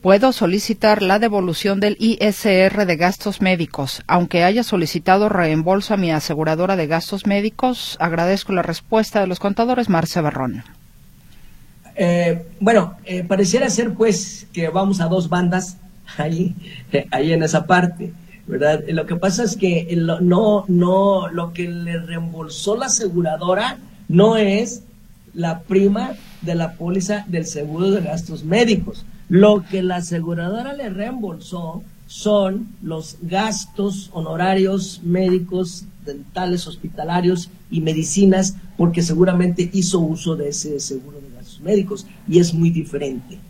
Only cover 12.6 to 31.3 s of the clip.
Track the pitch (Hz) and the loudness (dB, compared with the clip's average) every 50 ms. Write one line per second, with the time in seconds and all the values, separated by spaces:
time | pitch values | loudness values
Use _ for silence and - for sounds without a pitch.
12.6 | 190 214 233 208 175 - - - - - 185 180 175 175 196 190 202 180 - 254 | 2 4 6 4 4 2 -8 -16 -12 -8 -8 -6 -2 -2 2 2 2 2 2 2
13.6 | 277 254 180 220 240 233 175 - 220 226 190 - - - - - - - - 175 | 2 2 0 0 -2 -2 0 2 2 2 2 0 -4 -10 -12 -16 -20 -12 -6 -4
14.6 | 165 160 156 185 196 196 196 180 165 165 185 190 170 156 175 175 180 175 180 185 | -4 -2 0 0 0 2 0 0 0 0 0 0 0 0 0 0 2 2 0 0
15.6 | 185 - - - - - - - - - - - 147 156 165 165 185 - - - | -4 -6 -14 -18 -20 -20 -20 -20 -20 -14 -6 -6 -4 -2 0 0 -2 -2 -2 -6
16.6 | - - - - - - - 143 - - - 131 143 160 165 165 160 156 - 156 | -12 -16 -18 -18 -14 -4 -4 -4 -2 -2 -2 -2 0 2 2 2 2 2 0 0
17.6 | - - 185 180 175 175 - - - - - - - - - - - - - 131 | 2 4 2 4 4 2 -2 -6 -10 -12 -12 -14 -20 -20 -20 -18 -12 -8 -4 0
18.6 | 147 151 156 151 151 - 165 165 151 - 180 175 - 196 190 226 240 202 - - | 2 2 2 0 -2 -4 -4 -4 -2 -2 -4 -2 0 -2 0 0 -2 -2 0 0
19.6 | 196 185 170 165 165 170 175 170 165 165 165 165 180 180 175 185 226 214 208 202 | 0 2 2 0 -2 0 0 0 0 0 0 2 4 4 4 6 4 4 2 2
20.6 | 196 190 180 175 180 180 185 190 196 202 196 185 175 170 165 175 170 170 170 170 | 2 2 2 4 4 4 4 4 4 4 2 2 0 -2 -4 -4 -6 -6 -6 -6
21.6 | 175 175 170 170 170 170 170 170 170 170 170 165 165 170 165 160 160 156 156 - | -6 -6 -6 -8 -6 -6 -6 -6 -6 -6 -8 -6 -6 -8 -8 -10 -12 -12 -12 -6
22.6 | - 196 214 240 269 226 202 196 226 190 170 175 170 156 156 160 180 180 185 196 | -2 -2 -2 -2 0 0 0 0 0 0 0 0 0 0 -2 -2 0 0 0 0
23.6 | 226 254 269 - - - - - - - 156 175 202 220 226 220 214 196 196 208 | 0 -4 -6 -8 -16 -20 -20 -20 -8 2 4 6 6 6 6 4 2 2 2 0
24.6 | 240 240 - - - - - - - - - - - - - 165 170 165 165 - | -2 -4 -6 -14 -18 -20 -20 -20 -20 -20 -20 -20 -20 -16 -8 -6 -4 -4 -4 -6
25.6 | - - 196 196 196 202 202 214 - 262 - - - - - - - 165 175 170 | -6 0 2 4 4 4 2 0 -4 -6 -8 -14 -16 -20 -18 -10 -6 -4 -2 -2
26.6 | 165 160 - - 165 170 180 196 175 - 208 202 202 - 170 165 156 - - 151 | -2 -4 -6 -6 -6 -2 -2 -2 -2 -2 -4 -4 -4 -6 -6 -6 -6 -6 -8 -8
27.6 | 147 147 156 165 185 196 196 202 170 - 160 170 - - 160 143 151 156 180 226 | -8 -6 -4 -2 0 2 2 0 0 -4 -6 -8 -8 -10 -12 -10 -4 0 2 2
28.6 | 240 226 208 - - - 214 - - - - - - - 170 185 196 208 208 202 | 4 4 2 0 -2 -6 -10 -12 -16 -16 -18 -20 -4 2 6 8 8 8 6 4
29.6 | - - 196 190 185 185 180 175 170 170 175 165 160 165 170 165 170 180 202 233 | 0 -4 -4 -2 -2 -2 -2 -4 -4 -4 -4 -4 -4 -4 -4 -4 -4 -6 -6 -6
30.6 | 247 277 285 277 269 214 190 196 208 240 262 254 208 185 | -8 -8 -10 -10 -10 -10 -8 -8 -8 -8 -8 -8 -8 -8